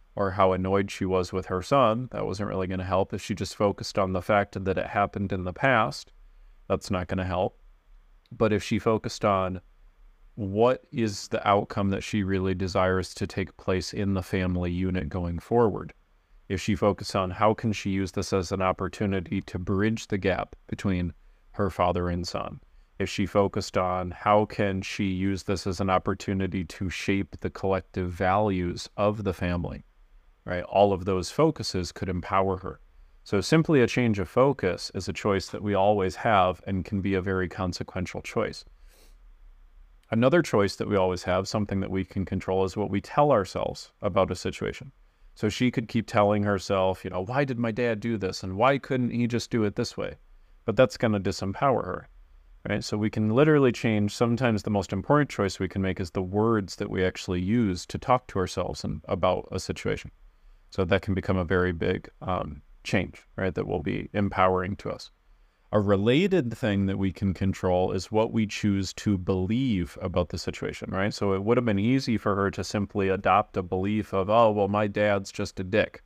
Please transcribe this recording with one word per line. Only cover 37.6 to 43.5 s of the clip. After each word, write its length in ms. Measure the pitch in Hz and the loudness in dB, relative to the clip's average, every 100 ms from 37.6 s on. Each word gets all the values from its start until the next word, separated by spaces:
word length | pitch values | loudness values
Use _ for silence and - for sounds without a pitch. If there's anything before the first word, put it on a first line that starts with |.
| 92 87 - - 92 - | -4 -4 -8 -8 -8 -8
choice. 420 | - - 101 - - - - - - - - - - - - - - - - | -8 -4 -4 -6 -16 -20 -20 -20 -20 -20 -20 -20 -20 -20 -20 -20 -20 -20 -2
Another 300 | 113 127 170 | 2 6 6
choice 340 | 156 110 101 - | 4 4 2 0
that 120 | 110 | 0
we 80 | 101 | 2
always 280 | 92 90 | 2 0
have, 220 | - 92 95 | 0 -2 0
something 340 | 110 101 95 | -2 -2 -2
that 100 | 98 | -2
we 120 | 95 | -4
can 220 | 92 - | -4 -4
control, 400 | 92 92 - 95 | -4 -4 -2 0
is 140 | 95 95 | 0 -2
what 100 | 101 | -2
we 100 | 101 | -4
tell 320 | - - 147 | -2 2 4
ourselves 640 | 120 95 | 4 0